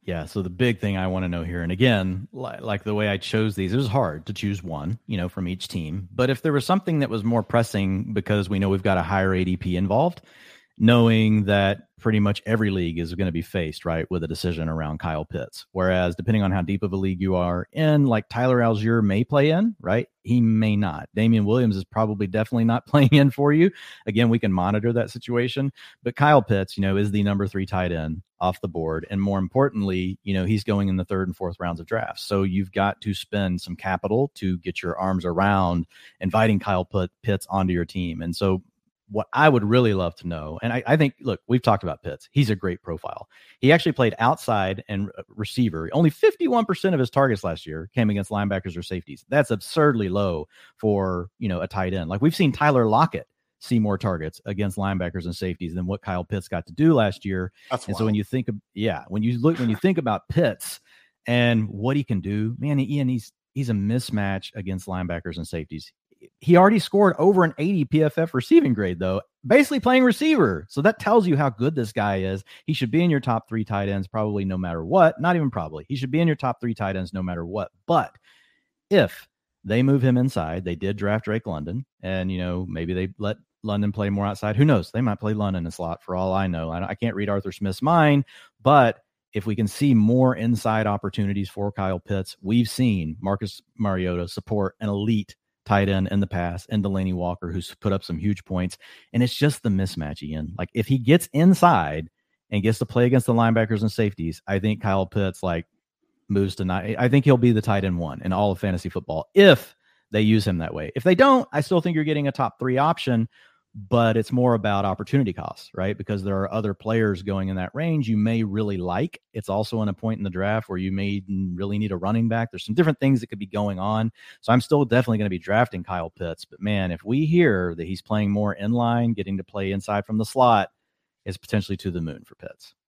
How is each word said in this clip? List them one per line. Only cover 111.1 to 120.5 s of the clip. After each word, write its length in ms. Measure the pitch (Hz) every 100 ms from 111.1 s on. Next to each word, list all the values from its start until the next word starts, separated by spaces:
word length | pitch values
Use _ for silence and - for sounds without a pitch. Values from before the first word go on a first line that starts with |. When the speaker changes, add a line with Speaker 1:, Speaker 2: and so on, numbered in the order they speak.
Speaker 1:
don't, 340 | 185 269 262 -
I 80 | 147
still 200 | 143 180
think 140 | 175
you're 80 | 156
getting 240 | 151 147 143
a 60 |
top 260 | 135 123 _
three 200 | 127 127
option, 500 | 147 170 - 117 113 _ _ _ _
but 440 | - 98 120 117 110
it's 140 | 107
more 200 | 123 123
about 320 | 117 104 101
opportunity 480 | 101 92 92 139 117
costs, 380 | 85 - - -
right? 220 | - 95 104
Because 260 | - 101
there 160 | 95 98
are 120 | 95
other 220 | 107 104
players 480 | 98 110 113 107 92
going 260 | 98 98 95
in 80 | 95
that 180 | 90
range. 320 | 135 165 156 113
You 120 | 110
may 240 | 107 113
really 320 | 110 101 107 95
like, 420 | 90 90 160 - _
it's 160 | 110 98
also 320 | 98 107 113
in 80 | 107
a 60 |
point 240 | 95 110 110
in 60 |
the 40 | 98
draft 400 | 90 98